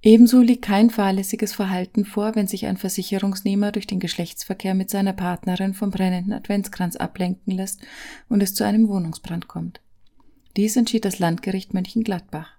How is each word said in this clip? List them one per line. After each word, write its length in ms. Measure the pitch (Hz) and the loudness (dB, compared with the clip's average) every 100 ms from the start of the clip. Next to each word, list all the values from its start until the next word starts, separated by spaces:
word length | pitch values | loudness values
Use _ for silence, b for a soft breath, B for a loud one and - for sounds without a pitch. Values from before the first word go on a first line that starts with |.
Ebenso 360 | 214 220 240 254 | 10 10 10 8
liegt 240 | 240 247 | 6 4
kein 260 | - 202 226 | 0 4 4
fahrlässiges 600 | 226 196 190 196 220 208 | 4 0 0 -2 -4 -6
Verhalten 520 | - 196 180 185 - | -4 -4 -2 -2 -4
vor, 300 | 202 - 208 | -2 -2 -2
wenn 140 | 220 196 | -2 -2
sich 180 | 196 - | -4 -4
ein 100 | 185 | -4
Versicherungsnehmer 920 | 190 190 185 190 196 190 - 196 208 | -4 -6 -4 -2 -2 -4 -4 -2 -2
durch 160 | 208 - | -4 -6
den 140 | 185 | -6
Geschlechtsverkehr 760 | 175 - 170 - - 190 190 | -6 -6 -8 -10 -12 -8 -4
mit 160 | 190 190 | -4 -2
seiner 220 | 196 196 | -2 -2
Partnerin 640 | 190 180 175 - 180 190 | -2 -6 -6 -4 -4 -4
vom 180 | 190 208 | -4 -6
brennenden 400 | 190 190 180 185 | -2 -2 -2 -4
Adventskranz 640 | 208 - 202 196 - 180 - | -8 -4 -4 -4 -6 -6 -4
ablenken 560 | - - 180 185 - | -8 -4 -6 -4 -6
lässt 280 | 185 190 - B B B B B | -6 -6 -12 B B B B B
und 140 | 208 | 0
es 100 | 196 | 0
zu 120 | 196 | 0
einem 240 | 208 214 220 | 0 4 2
Wohnungsbrand 580 | 196 165 160 - 170 - | 2 -4 -8 -8 -10 -10
kommt. 340 | 170 170 - _ _ - _ - _ _ - | -10 -10 -12 _ _ -20 _ -20 _ _ -2
Dies 180 | 214 | 0
entschied 300 | 247 226 226 | 2 2 0
das 160 | 202 185 | -2 0
Landgericht 520 | 170 170 - 190 - | 0 0 -4 -6 -4
Mönchengladbach. 800 | 190 185 - 220 185 - 151 160 | -4 -2 -2 -2 -4 -6 -12 -12